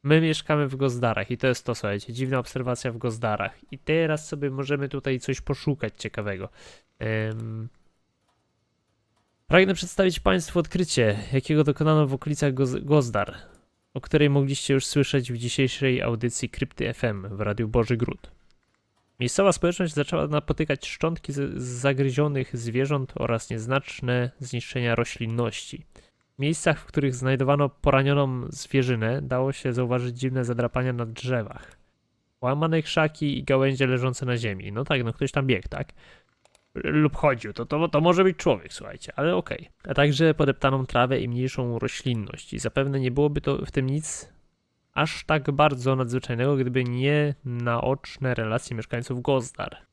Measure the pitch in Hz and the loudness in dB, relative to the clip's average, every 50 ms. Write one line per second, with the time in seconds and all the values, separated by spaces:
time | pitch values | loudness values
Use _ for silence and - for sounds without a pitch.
0 | - 143 151 160 160 160 156 - - - 151 147 147 131 135 131 139 135 120 120 | 6 6 6 6 6 4 0 -2 0 0 0 2 2 -2 0 0 0 0 0 2
1 | 123 117 110 104 98 - 123 117 - 131 123 - - - 117 - - 104 101 101 | 0 0 0 0 -2 -4 -4 0 2 2 2 0 -2 -4 -4 -4 -2 -4 -4 -4
2 | - - 113 123 135 127 135 127 123 - - 131 123 127 123 - - 127 113 113 | -6 -8 -6 -4 -2 -2 -2 -2 -2 -4 -8 -6 -4 -4 -4 -4 -4 -8 -6 -4
3 | - 120 110 113 117 110 104 104 98 101 - _ - _ - 135 _ - 156 165 | -4 -4 -4 -2 -2 -2 -2 -2 -4 -6 -8 _ -18 _ -18 -10 _ 0 2 2
4 | 165 156 156 151 - - 160 143 143 139 131 135 139 135 147 139 139 135 - 135 | 2 2 0 -2 -4 -8 -6 -4 -4 -4 -2 -4 -2 -2 -2 -2 -2 -4 -6 -4
5 | - 139 131 123 - - 131 - - - 139 - - 156 143 - - 107 - - | -2 -2 -2 -2 -2 -4 -4 -4 -2 -6 -6 -2 0 -2 -2 -2 -4 -8 -8 -8
6 | - 107 - - 104 104 98 92 95 - _ - - - - - _ _ _ _ | -12 -8 -8 -6 -6 -6 -6 -6 -8 -12 _ -20 -20 -20 -20 -20 _ _ _ _
7 | 110 110 110 110 110 110 110 113 113 113 110 110 113 117 _ _ _ _ _ _ | -4 -2 -2 -2 -2 -4 -6 -8 -8 -8 -8 -10 -10 -12 _ _ _ _ _ _
8 | _ _ _ _ _ _ _ _ _ _ _ _ _ _ _ _ _ _ _ _ | _ _ _ _ _ _ _ _ _ _ _ _ _ _ _ _ _ _ _ _
9 | _ _ _ _ _ _ _ _ _ - - 185 190 190 190 175 180 175 - - | _ _ _ _ _ _ _ _ _ 4 6 6 6 6 2 -2 -4 -6 0 2
10 | 190 185 170 - - 196 185 180 165 - - 175 160 - - 180 185 - - 131 | 2 2 2 2 2 2 2 2 0 0 0 0 0 0 -2 -2 -2 0 2 2
11 | 117 107 104 107 104 - 127 135 - - 156 147 135 135 131 - 156 156 156 156 | 4 2 2 0 -4 -2 -2 -2 0 2 2 4 4 4 2 2 2 4 4 4
12 | 151 131 135 131 - 151 147 - 151 143 131 131 135 127 127 - - 135 151 151 | 4 2 0 -4 -4 -4 -2 0 0 0 2 0 0 0 0 -4 0 4 4 4
13 | 131 120 110 104 101 - - - - - - _ _ _ _ _ _ _ _ 127 | 4 2 0 -2 -2 -2 -6 -16 -18 -20 -20 _ _ _ _ _ _ _ _ -12
14 | - - - 151 147 143 139 143 139 135 139 - - - 139 135 - - - 147 | -4 0 4 4 6 6 4 4 2 2 -2 -4 0 2 2 2 2 2 2 2
15 | 135 - - 139 120 123 120 117 120 120 - - 135 127 - - 139 131 127 127 | 2 2 2 -2 0 -2 -6 -6 -6 -4 0 2 2 0 0 0 0 0 2 2
16 | - 117 117 110 120 120 - - - 120 - - - - - - 120 - 113 - | 0 -2 -2 0 -2 -4 -2 -4 -8 -6 -4 -4 -6 -6 -4 -6 -4 -4 -2 -2
17 | - 120 104 98 92 98 101 98 107 104 104 110 117 107 110 123 113 110 120 110 | -2 -2 -2 -4 -8 -10 -6 -4 -2 -2 -2 -2 -2 0 2 2 2 2 0 0
18 | 120 - - - - - - _ _ _ _ _ _ _ _ _ _ _ _ _ | 0 -4 -4 -10 -14 -20 -20 _ _ _ _ _ _ _ _ _ _ _ _ _
19 | _ _ _ _ 123 120 - - 196 196 165 - - 170 175 - 185 165 151 147 | _ _ _ _ -4 0 2 4 6 4 4 4 2 0 0 0 -4 -2 0 -2
20 | 143 - 180 160 147 147 147 151 - - 147 - 160 - 143 - - - - - | -2 0 0 -2 0 0 0 -2 0 -2 -2 -2 0 -2 -2 -4 -4 -12 -6 -2
21 | - 165 170 - - - 139 139 135 - - 131 127 123 123 120 131 139 135 131 | -2 -2 -2 -4 -8 -8 -4 -4 -4 -4 -4 -8 -8 -8 -8 0 0 0 2 2
22 | 139 135 127 147 147 147 143 135 127 - - 120 117 120 110 127 135 139 151 139 | 0 0 2 2 2 2 0 -2 -4 -4 -6 -8 -6 -2 0 0 0 2 0 -2
23 | 131 - - - 120 120 117 113 - - 120 113 110 120 131 139 - - - - | -2 -6 -6 -4 -2 -2 -2 -2 -2 -6 -8 -6 -2 -2 -2 -2 -2 -4 -12 -6
24 | - 123 123 123 123 123 - _ 131 120 - 120 - - - 127 120 120 117 117 | -2 0 0 0 0 -2 -6 _ -12 -8 -6 -8 -8 -4 -4 -2 0 0 2 0
25 | 120 - - - 120 110 113 120 120 117 - - - - - - - _ _ - | 0 -2 -4 -8 -6 -4 -2 -2 -2 -2 -4 -8 -12 -12 -16 -16 -18 _ _ -20
26 | _ _ _ _ _ _ _ - 139 151 160 - - 170 151 - - - - 156 | _ _ _ _ _ _ _ -2 -2 -2 0 2 2 2 2 0 -4 -4 -2 0
27 | 143 135 123 123 131 131 135 127 135 131 143 143 143 139 - _ - 143 131 135 | 0 0 -2 0 0 0 2 2 4 2 4 4 2 0 -2 _ 2 4 4 4
28 | 135 139 143 143 143 131 127 123 123 - - - - - - 135 127 127 127 113 | 4 4 4 2 2 0 -2 -4 -6 -8 -10 -12 -8 0 2 2 2 2 0 0
29 | 110 113 123 139 139 127 127 127 131 135 135 - - 135 117 123 123 120 123 123 | 0 -2 -2 -2 -2 -2 -2 0 0 -2 -2 -2 -4 -2 -2 0 0 0 0 -2
30 | 123 123 120 123 127 131 127 131 123 117 120 117 123 120 - 127 127 131 123 120 | -2 -4 -4 -4 -4 -2 -2 -2 -2 -2 0 0 0 0 0 -2 -2 0 -2 -2
31 | 120 113 117 - - 127 131 120 107 - - - - - - _ _ _ _ _ | -4 -6 -8 -8 -4 -2 -2 -2 -2 -4 -10 -16 -18 -20 -20 _ _ _ _ _
32 | _ _ _ _ _ _ _ _ 123 127 139 147 160 160 160 160 156 - - 170 | _ _ _ _ _ _ _ _ -2 -2 0 2 2 2 2 2 0 0 2 2
33 | 156 156 156 - 156 143 139 127 135 - 135 135 135 139 135 131 135 127 127 123 | 2 2 0 -2 -2 -2 -2 -2 0 2 2 4 4 2 2 2 2 2 2 2
34 | 127 131 123 - 139 123 123 117 120 110 98 92 98 101 101 110 139 - 151 131 | 0 -2 -2 -2 -2 -2 -2 -2 -2 -4 -6 -6 -8 -8 -6 -6 -2 0 0 0
35 | 120 113 110 - 139 135 - 147 135 131 120 92 - - - - - - - - | 0 -2 -2 -2 -4 -2 0 0 2 2 2 0 0 -6 -8 -8 -8 -8 -12 -20
36 | - - - _ _ _ _ _ _ _ _ _ _ _ _ - - 143 151 151 | -20 -20 -20 _ _ _ _ _ _ _ _ _ _ _ _ -6 -4 0 4 4
37 | 151 143 - - - 147 131 113 - 107 101 - 117 - 151 151 165 170 - 147 | 4 4 2 2 2 2 2 2 -4 -10 -8 -8 -6 -2 0 0 0 4 4 4
38 | 156 175 170 175 190 190 180 - - 175 123 92 - - - - 104 104 98 - | 6 6 6 8 6 4 4 2 2 2 2 2 -2 -14 -16 -14 -14 -14 -14 -14
39 | - - - - 143 165 180 180 - - - - - - _ _ - - 139 139 | -16 -12 -6 -2 0 0 0 0 -2 -4 -10 -10 -10 -18 _ _ -10 -2 2 4
40 | 143 147 143 135 165 160 151 - 151 139 131 - - 135 135 131 131 - - 123 | 4 4 4 4 4 4 6 4 2 2 2 2 2 2 2 2 -2 2 2 2
41 | 123 127 135 120 123 120 120 123 127 131 - - 127 120 117 117 - - - - | 4 4 2 0 0 -2 -2 -2 -2 -2 -2 -4 -4 -2 -2 -2 -4 -4 -6 -4
42 | - 131 120 113 101 98 - - - - - 113 - 113 - 139 135 139 139 135 | -2 -2 -2 -2 -4 -8 -12 -16 -14 -10 -10 -4 -4 -2 0 0 0 0 0 0
43 | 131 127 123 139 147 151 147 147 - 143 139 - 143 - - 143 131 131 139 151 | -2 0 2 2 2 2 2 0 0 0 -2 0 -4 -2 -2 -2 0 0 -2 -2
44 | 151 - - - - - _ - _ _ _ _ _ _ _ _ _ _ _ 143 | -4 -6 -10 -10 -14 -18 _ -20 _ _ _ _ _ _ _ _ _ _ _ -2
45 | 147 156 - - - - 156 151 135 - 139 135 147 151 143 123 123 135 135 131 | -2 -2 -2 -8 -2 0 0 0 2 0 2 4 4 4 4 2 0 0 2 2
46 | 127 117 123 131 - - 120 117 123 139 143 135 131 127 123 131 123 120 123 123 | 0 0 -2 -4 -4 -4 -2 0 2 2 2 2 0 0 0 0 -2 0 -2 0
47 | 131 139 147 151 147 147 139 _ - 127 120 120 120 120 117 117 - 127 135 135 | 0 2 2 2 2 0 -2 _ -8 -8 -6 -2 -2 0 0 0 0 0 -2 -2
48 | - - - - 135 127 123 117 113 110 110 123 - - 123 113 113 - - 120 | -4 -16 -8 -4 -2 -2 -2 -2 -2 -2 -2 -2 -4 -4 -8 -8 -6 -6 -6 -6
49 | 123 - 127 123 120 - 139 131 123 127 - - - - - - - _ | -4 -6 -8 -4 0 2 2 2 0 -4 -8 -8 -10 -10 -10 -16 -20 _